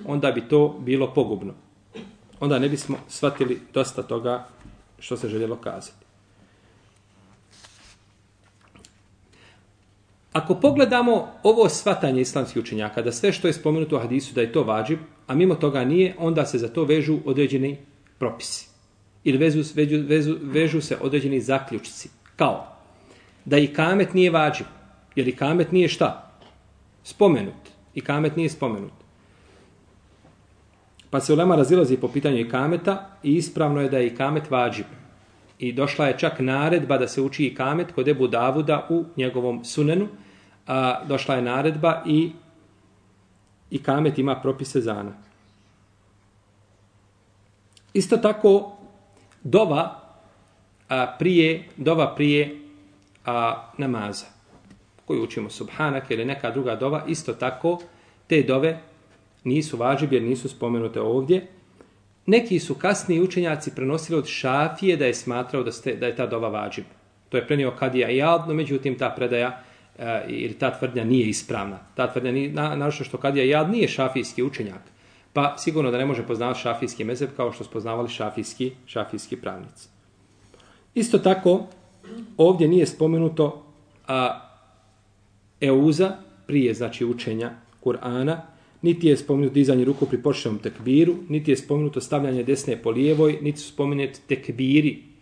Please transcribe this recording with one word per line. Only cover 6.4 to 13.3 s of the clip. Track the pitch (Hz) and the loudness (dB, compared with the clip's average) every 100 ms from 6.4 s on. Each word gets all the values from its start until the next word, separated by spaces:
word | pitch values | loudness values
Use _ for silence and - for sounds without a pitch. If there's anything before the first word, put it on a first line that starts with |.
| _ _ _ _ _ _ _ _ _ _ _ - - _ - _ _ _ _ _ _ _ _ - - _ _ _ _ _ - _ _ _ _ _ _ _ _ | _ _ _ _ _ _ _ _ _ _ _ -20 -20 _ -20 _ _ _ _ _ _ _ _ -20 -20 _ _ _ _ _ -20 _ _ _ _ _ _ _ _
Ako | 160 - - | -4 0 4
pogledamo | 285 277 262 247 240 208 - - | 4 6 4 4 4 2 0 2
ovo | 202 226 202 | 4 6 4
shvatanje | - 202 185 147 127 | 4 0 2 2 2
islamskih | 127 143 123 120 | 0 -2 -2 -4
učenjaka, | 110 107 107 120 | -4 -4 -4 -2
da | 117 | -4
sve | 117 202 | 0 -2